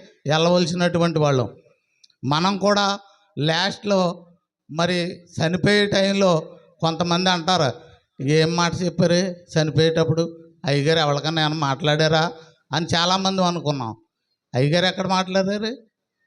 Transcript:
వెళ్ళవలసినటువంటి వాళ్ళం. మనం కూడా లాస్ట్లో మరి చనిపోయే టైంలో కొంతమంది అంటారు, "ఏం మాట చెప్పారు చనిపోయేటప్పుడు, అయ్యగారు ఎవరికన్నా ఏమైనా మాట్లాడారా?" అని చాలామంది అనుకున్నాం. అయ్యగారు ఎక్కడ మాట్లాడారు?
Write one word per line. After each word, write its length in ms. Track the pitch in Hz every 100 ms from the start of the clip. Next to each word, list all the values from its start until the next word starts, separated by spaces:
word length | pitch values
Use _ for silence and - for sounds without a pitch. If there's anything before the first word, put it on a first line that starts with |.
| - _ 139
వెళ్ళవలసినటువంటి 920 | 156 170 180 165 180 175 170 170 156
వాళ్ళం. 300 | 147 135 107 - _ _ _ _ _ _ 131
మనం 320 | 147 185 196
కూడా 420 | 196 202 196 202 - _ _ -
లాస్ట్లో 880 | 151 160 190 - 202 196 175 170 - _ _ _ -
మరి 540 | 156 175 180 175 - -
చనిపోయే 600 | - 160 175 196 208 202
టైంలో 720 | 202 196 196 190 165 - - - _
కొంతమంది 500 | 165 160 175 170 185
అంటారు, 440 | 180 160 180 139 - - - _ -
"ఏం 320 | 135 156 160 170
మాట 160 | 170 170
చెప్పారు 300 | 180 165 175
చనిపోయేటప్పుడు, 1400 | 175 190 175 - 165 156 139 160 165 160 160 170 - - _ 165
అయ్యగారు 340 | 143 143 160
ఎవరికన్నా 420 | 147 143 143 160
ఏమైనా 180 | 151 160
మాట్లాడారా?" 720 | 139 131 147 151 156 160 165 - - _ -
అని 120 | 143 156 165
చాలామంది 480 | 175 190 190 190
అనుకున్నాం. 540 | 180 170 143 143 113 107 _ _ _ _ _ 123
అయ్యగారు 300 | 143 175 185
ఎక్కడ 220 | 180 185
మాట్లాడారు? 720 | 185 185 190 190 208 220 262 - _ _ _